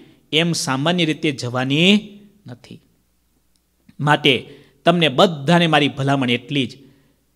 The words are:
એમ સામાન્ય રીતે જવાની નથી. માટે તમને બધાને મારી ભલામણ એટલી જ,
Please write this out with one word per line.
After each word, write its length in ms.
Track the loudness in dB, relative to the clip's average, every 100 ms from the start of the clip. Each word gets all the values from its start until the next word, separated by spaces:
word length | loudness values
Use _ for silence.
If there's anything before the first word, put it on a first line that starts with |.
| -20 _ -4
એમ 200 | -2 0
સામાન્ય 540 | -2 -4 -2 -2 0 -2
રીતે 260 | -2 -4
જવાની 880 | -4 -6 -6 -2 2 4 2 0 -20 -20 _ -20
નથી. 340 | -20 -20 -20 _ _ _ _ _ _ _ _ _ _ _ -6
માટે 580 | 0 2 2 0 -4 -20 _ _ 0
તમને 220 | 2 0
બધાને 600 | 2 2 2 0 2 4
મારી 220 | 2 0
ભલામણ 400 | -2 -2 0 0
એટલી 380 | -2 -2 -4 -4
જ, 100 | -8 -20 _ _ _ _